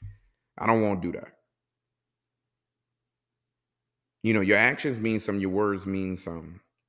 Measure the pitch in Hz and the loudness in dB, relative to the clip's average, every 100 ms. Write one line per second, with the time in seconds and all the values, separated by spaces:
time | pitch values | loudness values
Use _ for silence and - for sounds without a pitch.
0 | 101 - _ _ _ - 107 113 107 98 | -18 -20 _ _ _ -4 2 2 2 0
1 | 87 - - _ _ _ _ _ _ _ | -4 -8 -12 _ _ _ _ _ _ _
2 | _ _ _ _ _ _ _ _ _ _ | _ _ _ _ _ _ _ _ _ _
3 | _ _ _ _ _ _ _ _ _ _ | _ _ _ _ _ _ _ _ _ _
4 | _ _ 113 110 95 104 120 143 151 117 | _ _ 2 4 6 6 6 2 -2 -2
5 | 110 110 - 101 95 95 104 98 98 95 | -2 -2 -2 -2 0 0 0 -2 -4 -4
6 | 95 90 - 85 80 87 _ _ | -4 -6 -8 -12 -14 -20 _ _